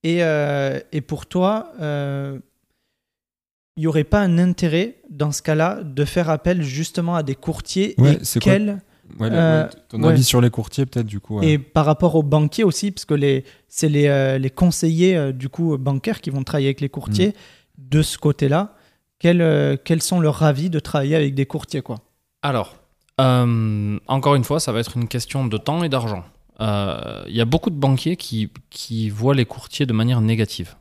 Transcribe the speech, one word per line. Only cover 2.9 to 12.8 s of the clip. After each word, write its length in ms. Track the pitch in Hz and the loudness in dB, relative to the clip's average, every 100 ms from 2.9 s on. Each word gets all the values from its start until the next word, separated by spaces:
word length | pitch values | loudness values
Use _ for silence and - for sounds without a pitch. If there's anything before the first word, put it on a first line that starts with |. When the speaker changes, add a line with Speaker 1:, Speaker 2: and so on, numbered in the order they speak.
| _ _ _ _ _ _ _ _ - | _ _ _ _ _ _ _ _ -4
Speaker 1:
il 40 | |
n'y 40 | 160 | 0
aurait 160 | 156 | 0
pas 180 | 147 208 | 2 2
un 180 | 196 170 | 4 4
intérêt 560 | 180 175 175 160 220 - - | 2 2 0 0 -2 -8 -20
dans 200 | 147 147 | -4 -4
ce 120 | 139 | -2
cas-là 380 | - 156 165 208 | -2 0 0 -2
de 220 | 160 135 147 | -8 -4 -2
faire 260 | 180 165 | 0 0
appel 320 | 156 175 180 | 0 0 0
justement 520 | 143 131 165 - 170 175 | -2 -4 -6 -4 -2 -2
à 60 | |
des 140 | 143 135 | -4 -6
courtiers 580 | - - - 185 202 - | -6 -8 -6 -2 -2 4
Speaker 2:
Ouais, 160 | 131 147 | 4 4
Speaker 1:
et 40 | |
Speaker 2:
c'est 180 | - 120 | 0 0
quoi 120 | 190 | 4
Speaker 1:
quel, 280 | 190 208 202 _ _ _ - | 4 2 -6 _ _ _ -6
Speaker 2:
Ouais, 100 | 110 | -2
le, 60 | 165 | 2
Speaker 1:
euh, 280 | 165 156 - | 4 2 0
Speaker 2:
ouais, 40 | - _ | -8 _
ton 120 | 110 | 0
Speaker 1:
ouais. 80 | 160 | 4
Speaker 2:
avis 140 | 151 | 6
sur 180 | 123 123 | 6 4
les 80 | 120 | 4
courtiers, 380 | 113 107 - 135 | 2 -6 -4 -2
peut-être, 180 | 120 110 | -2 -4
du 140 | 104 | -6
coup, 180 | - 110 | -6 0
ouais. 100 | 165 | 2
Speaker 1:
Et 100 | 151 | 2
par 260 | 127 156 151 | 0 0 2
rapport 300 | 147 175 160 | 2 4 2
aux 80 | |
banquiers 400 | 147 151 151 - | 2 2 2 2
aussi, 260 | 214 - | 0 0